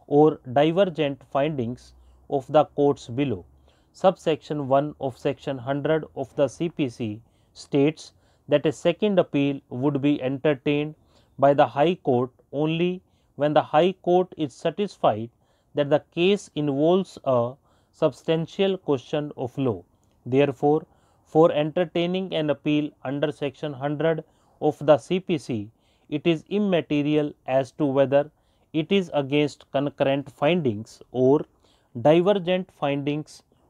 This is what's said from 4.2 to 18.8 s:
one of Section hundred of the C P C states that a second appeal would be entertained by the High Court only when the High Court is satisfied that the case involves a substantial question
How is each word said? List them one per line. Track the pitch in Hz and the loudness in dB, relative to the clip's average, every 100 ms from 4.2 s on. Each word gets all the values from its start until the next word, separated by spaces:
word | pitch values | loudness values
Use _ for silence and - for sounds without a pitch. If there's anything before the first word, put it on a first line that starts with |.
| - 151 - 151 135 | -2 -4 -4 -8 0
one | 135 147 - | 0 0 -4
of | 139 - | -8 -6
Section | 147 131 - 135 | -6 -4 -6 -8
hundred | 120 143 143 160 143 - | -6 -4 -2 -2 -4 -10
of | 135 - | -8 -2
the | 135 | -2
C | - 165 | -2 -6
P | - 135 | -4 -6
C | - 113 104 - _ _ | -6 -8 -10 -16 _ _
states | - - 143 143 156 - _ _ _ - | -20 -4 2 2 0 -10 _ _ _ -2
that | 143 160 | -2 0
a | |
second | - 170 165 214 185 | -2 -2 -2 0 0
appeal | - 143 139 139 - | 0 0 -2 -4 -10
would | 123 139 143 | -4 -2 0
be | 143 147 | 0 0
entertained | 131 135 160 139 147 147 151 151 _ _ _ - | -2 -4 -2 -2 -2 -2 -4 -10 _ _ _ 0
by | 139 | 2
the | 143 139 | 4 2
High | 135 160 185 | 2 0 0
Court | - 123 127 - _ | 0 0 -2 -8 _
only | 139 156 165 180 180 - _ _ - | -4 -4 -2 -2 -4 -12 _ _ -4
when | 147 | 0
the | 151 | 0
High | - 151 180 185 | 2 2 2 0
Court | - 180 180 - | 0 0 0 -4
is | 151 | -10
satisfied | - 170 160 208 - 147 107 117 _ _ _ _ 143 | -6 -6 -4 -6 0 0 0 -4 _ _ _ _ -4
that | 143 | 0
the | 147 - | 0 -2
case | 165 175 202 - - | -2 0 0 -4 -6
involves | 147 139 160 185 185 - | -4 0 2 2 0 -6
a | - 127 117 131 _ _ _ | -2 0 0 -6 _ _ _
substantial | _ 156 - - 160 160 - 196 | _ -2 -2 -2 -2 -4 -2 -2
question | 180 | -2